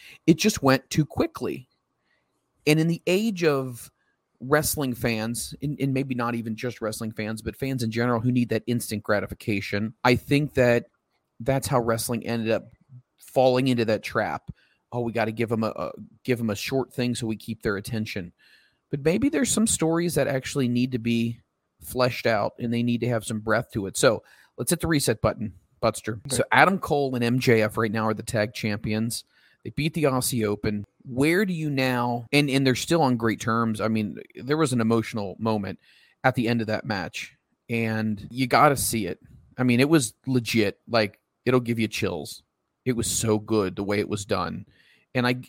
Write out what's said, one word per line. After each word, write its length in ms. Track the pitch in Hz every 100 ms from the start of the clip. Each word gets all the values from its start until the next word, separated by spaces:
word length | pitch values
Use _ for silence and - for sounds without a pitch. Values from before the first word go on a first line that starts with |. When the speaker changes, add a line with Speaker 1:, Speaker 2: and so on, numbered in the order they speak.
| - - -
Speaker 1:
it 120 | 151
just 260 | 214 -
went 260 | 139 131 -
too 160 | - 147
quickly. 640 | - 339 - 110 71 127 _ _ _ _ _ _ _ _ _ -
And 140 | 151
in 80 | 165
the 140 | 170 -
age 380 | 185 226 185
of 480 | 165 139 131 120 - _ _ _ _ -
wrestling 560 | 127 147 147 156 135 113
fans, 580 | 120 110 113 120 - -
and, 180 | 143 143
and 140 | 139
maybe 220 | 131 131 120
not 180 | 120
even 220 | 117 113 110
just 260 | 127 117
wrestling 300 | 110 107 113
fans, 300 | 110 107 110
but 140 | 113 107
fans 280 | 135 135
in 80 | 113
general 280 | 113 123 117
who 120 | 123
need 180 | 123 120
that 140 | 113 -
instant 380 | 120 - 107
gratification, 920 | - 104 98 - - 101 - 101 110 -
I 120 | 127 147
think 400 | - 143 147 -
that 300 | 120 120 - _ _ _ _ -
that's 280 | 117 135 -
how 120 | 139
wrestling 460 | 117 113 - 117 -
ended 260 | 117 110
up 200 | 107 - _ _ 123 _ _
falling 500 | - 135 127 127 131
into 180 | 120 113
that 180 | 107
trap. 480 | - 113 95 73 - - _ _ -
"Oh, 100 | 123
we 100 | 117
gotta 200 | 113 110
give 200 | 110 110
'em 120 | 113
a, 100 | 110 -
a, 160 | 85 - - _
give 160 | - 120
'em 100 | 113
a 60 | 104
short 380 | - 135 -
thing 220 | - 123 120
so 120 | 113
we 80 | 110
keep 280 | - 113
their 140 | 113 101
attention." 540 | - 113 107 104 87 _ _ _ _ _ -
But 120 | 147
maybe 260 | 143 196 277
there's 220 | 302 254
some 160 | - 226
stories 480 | - 160 165 175 147
that 120 | 135
actually 400 | 135 - 147 123
need 240 | 120 127
to 80 | 127
be 420 | 117 117 117 117 _ _ _ _
fleshed 460 | - 123 123 117 120
out 280 | 107 110 -
and 140 | 117
they 100 | 117
need 160 | 120 120
to 80 | 117
have 160 | 117
some 160 | - 110
breath 320 | 110 110 -
to 140 | 113 98
it. 100 | -
So 280 | 131 107 _ _ _ -
let's 140 | 120
hit 100 | 170
the 60 | 165
reset 340 | 156 135 110
button, 320 | 113 - 104 - _ -
Butster. 400 | 117 110 - 110 139
Speaker 2:
Okay. 100 | -
Speaker 1:
So 60 | 180
Adam 260 | 117 160 190
Cole 360 | - 147 139 127
and 80 |
M 160 | 117 127
J 220 | 127 113
F 160 | 107 110
right 140 | 113
now 140 | 110 110
are 80 | 110
the 80 |
tag 300 | 113 113 107
champions. 720 | - 110 104 110 107 117 - - _ _ _
They 60 | -
beat 240 | 127 151
the 100 | 165
Aussie 420 | 143 131 - 127 104
Open. 400 | 104 110 104 101 _ -
Where 400 | 123 151 175 208
do 80 |
you 160 | 170 151
now, 560 | 135 131 123 120 120 117
and, 160 | 143 147
and 160 | 135 131
they're 100 | 120
still 260 | - 165
on 120 | 139 120
great 240 | 113 98
terms. 400 | 117 113 117 107
I 100 | 107
mean, 280 | 110 104 62 - -
there 220 | 120 151
was 160 | 151
an 80 | 123
emotional 540 | 113 117 110 113 98 87
moment 400 | 113 107 98 - _ _ _ _
at 120 | 127 127
the 120 | 113
end 140 | 120
of 60 | 107
that 180 | 104 -
match, 520 | 101 80 - - _ _ _ -
and 580 | 117 113 110 110 101 -
you 160 | 120 127
gotta 280 | 123 147 123
see 300 | - 113 90
it. 140 | - - - _ -
I 60 |
mean, 160 | 127 120
it 100 | 143
was 260 | 160 120 - -
legit. 540 | 127 117 113 101 - -
Like, 300 | 117 104 - _ _ -
it'll 140 | 127
give 200 | 117 113
you 80 | 107
chills. 560 | - 101 87 73 - _ _ _ _ -
It 80 |
was 160 | 120 104
so 280 | - 113 107
good 380 | 104 110 95 92
the 80 |
way 160 | 98 104
it 100 | 101
was 160 | 101 -
done. 400 | 95 90 92 - _ _ _ _ 127
And 100 | 123
I 120 | 127